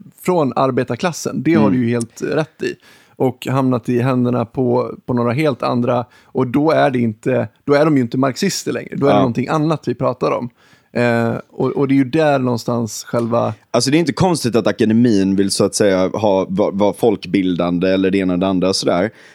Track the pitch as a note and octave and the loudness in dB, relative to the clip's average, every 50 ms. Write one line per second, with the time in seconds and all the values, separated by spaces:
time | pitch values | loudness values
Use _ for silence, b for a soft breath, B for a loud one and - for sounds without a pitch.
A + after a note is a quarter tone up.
0 | - - - - - - F#3 F3 D3+ B2+ - D3 C#3 C3+ B2+ C3 B2+ - B2 A#2 | -12 -20 -20 -10 -4 -2 0 0 0 0 0 0 0 0 2 0 -2 -2 -2 -4
1 | - F3+ D3 - - C3+ - C3+ C3 D3+ E3 D#3+ D3 - - B2+ A#2+ A2+ A#2+ A#2+ | -4 -4 -4 -4 -8 -8 -6 -4 0 2 2 4 4 4 2 2 0 0 0 -2
2 | A#2 A2 _ - - B2+ C3+ D3 D#3 - _ - - B2 - - b b b b | -4 -6 _ -8 -6 -4 -2 -2 -4 -4 _ -8 -8 -8 -8 -8 b b b b
3 | b b b b C3+ C3 - - - B2+ B2+ C3+ C3+ C3 B2+ A#2+ - - B2 A#2+ | b b b b -2 -2 -2 -4 -6 -4 -2 0 0 0 0 -2 -2 -2 -2 0
4 | A#2 C3+ C3 B2+ B2 B2 B2 B2 A#2 G#2 - C#3 B2+ B2 A#2+ B2 A#2+ A#2 - - | 0 0 0 0 0 0 0 -2 -2 -4 -4 -2 -2 0 0 0 -2 -4 -8 -10
5 | - - C3 B2 A#2 A#2+ A#2 C#3 D#3+ D3+ B2+ - - C3 B2+ B2 A#2+ A#2+ B2 A#2+ | -6 -4 -2 -2 0 0 0 0 0 -2 -2 -2 -2 -2 -2 0 0 0 0 -2
6 | A#2 - b b b b b - C3 B2+ A2+ C#3+ D3 D#3+ D3+ C3+ C#3 D3 B2+ B2+ | -2 -6 b b b b b -2 -2 0 0 0 2 2 2 4 2 2 2 0
7 | A#2+ A#2 G#2+ - - C#3 B2+ A#2+ A#2 A2 _ _ _ - C#3+ C#3+ D3+ D#3+ D#3 C3+ | 0 -2 -2 -4 -4 -2 -2 -2 -2 -4 _ _ _ 2 2 4 4 4 2 2
8 | B2 A#2 - C3 C3 C3+ B2 - - G3 - - - - B2 A#2+ - - - - | 0 0 -2 -2 -2 -2 -2 -2 -4 -4 -4 -4 -6 -6 -8 -8 -8 -10 -6 -2
9 | C3+ C#3+ - - - B2+ A2+ C3+ B2 - D#3 D#3 D3+ D#3+ D#3+ C#3+ - - - - | 2 2 2 2 2 0 0 -2 -4 -2 -2 -2 0 -2 -2 -2 -4 -6 -4 -2
10 | C#3 B2+ B2 - - D3+ C3 - - A#2+ - b b b b b b b b - | -2 -4 -2 -2 -2 -2 -2 -2 -6 -8 -12 b b b b b b b b -2
11 | A#2+ A#2+ A#2 A#2 A#2 A#2 A#2 - - _ - - - C3 - - C#3+ C3 C#3 C#3 | 0 0 2 0 0 -2 -2 -6 -8 _ -6 -4 -2 -2 0 0 0 2 2 2
12 | C#3 B2 C#3 D#3+ D#3 D3 C#3+ C#3 B2+ B2+ B2 A2+ - - A#2+ A#2 A#2 A2 - - | 2 2 0 0 2 2 2 2 0 0 -2 -2 -4 -4 -4 -2 -4 -4 -6 -10
13 | - - - A#2+ A#2 A2+ A#2 A#2 A#2 A#2 G#2+ - _ _ - A#2 A#2+ C3 C3+ D#3+ | -10 -6 -4 -2 -2 0 0 0 0 -2 -4 -8 _ _ -2 -2 0 2 2 2
14 | F3 - - - E3+ F#3+ E3+ C#3 - A#2+ G#2 A#2 G2 G#2+ G2+ - A#2 A2 A2 A2+ | 2 0 0 0 0 0 0 0 -2 0 0 0 2 0 0 2 2 2 4 4
15 | A#2+ B2 G#2+ G2 F#2+ G2 G2 F#2+ G2 G2 - - G#2+ G2 - - A2 G2+ F#2+ F#2 | 4 4 4 4 2 2 2 2 0 0 0 0 0 0 2 2 2 2 4 2
16 | F#2 F2+ - - G#2 G#2+ G2 F#2+ F#2 D#2 F#2+ F#2+ G#2 E2 E2 G2 G#2 G2+ F#2 - | 2 0 0 0 0 2 2 2 0 0 0 0 0 0 0 0 0 0 0 2
17 | - A#2+ G2+ F2+ - F#2 F2 G2 F#2 F#2 F2+ E2 F2 F2 F2 F2 F2+ F#2+ F#2+ F#2+ | 0 0 0 0 -2 -2 -2 0 0 0 0 0 -2 -2 -2 0 0 0 2 2
18 | F#2+ F#2+ F#2 G2 F#2+ F#2 F2+ F2 F#2 F#2+ F#2+ F#2 F2 F#2 F#2+ - - - F#2+ F2 | 2 2 0 0 0 0 0 0 0 0 0 0 0 0 0 0 -2 0 0 0
19 | F#2 A2 - B B B B | 0 -2 -4 B B B B